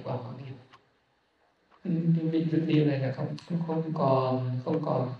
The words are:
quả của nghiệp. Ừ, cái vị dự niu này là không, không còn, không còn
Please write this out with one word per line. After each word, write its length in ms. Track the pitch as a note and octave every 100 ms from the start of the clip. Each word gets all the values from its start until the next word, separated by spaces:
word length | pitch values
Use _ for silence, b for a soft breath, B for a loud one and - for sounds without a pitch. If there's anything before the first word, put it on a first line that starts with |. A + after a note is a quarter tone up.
quả 120 | - -
của 160 | - B2+
nghiệp. 100 | C3+ - - - _ _ _ _ _ _ _ _ _ _
Ừ, 60 | F#3+ E3 E3+ D#3+
cái 100 | D#3+
vị 200 | D#3+ -
dự 80 | D#3 D#3
niu 180 | D3+
này 140 | D3 C3
là 140 | C3
không, 240 | C3+ D3 - - E3+ D#3+
không 260 | D#3+ D#3+
còn, 680 | D#3 C#3 C3+ C3 B2+ B2 B2+
không 200 | - D#3
còn 300 | D3+ - B2+ -